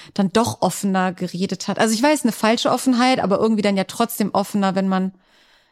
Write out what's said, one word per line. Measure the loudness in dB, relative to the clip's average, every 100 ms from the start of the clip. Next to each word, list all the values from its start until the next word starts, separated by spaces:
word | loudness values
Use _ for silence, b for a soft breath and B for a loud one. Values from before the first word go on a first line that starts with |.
| B
dann | -2 0
doch | 2 0 0
offener | -2 -2 -2 0 -2
geredet | -4 -8 -6 -6 -6 -6
hat. | 0
Also | 0
ich | 2
weiß, | 2 2
eine | 0
falsche | 0 0 2 0
Offenheit, | 0 2 2 2 2
aber | 2 2
irgendwie | 2 2
dann | 0 0
ja | -2
trotzdem | -2 -4 -2 -2
offener, | -2 -2 0 0 0
wenn | 0
man | 0 -2 -6 b b b b b